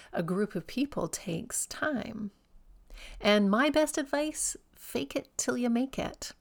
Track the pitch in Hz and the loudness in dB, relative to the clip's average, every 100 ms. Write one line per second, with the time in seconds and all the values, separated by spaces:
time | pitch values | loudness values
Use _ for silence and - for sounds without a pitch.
0 | - - 165 180 208 180 - - 285 - | -8 -4 0 0 0 -2 -6 -2 -2 -2
1 | 160 - - 165 - - - - 311 269 | -4 -4 -4 -6 -4 -6 -6 -2 -2 -2
2 | - 226 208 - _ - - - - - | -4 -6 -8 -10 _ -20 -20 -20 -20 -18
3 | - - 208 208 202 214 302 302 302 - | -16 -2 4 6 6 6 4 4 4 2
4 | 277 285 302 294 - - _ - - - | 0 0 0 -2 -4 -4 _ -20 -6 -4
5 | 277 - - - - 247 240 233 269 - | -2 -4 -6 -4 -2 2 2 2 0 -2
6 | - - - - | -4 -6 -12 -14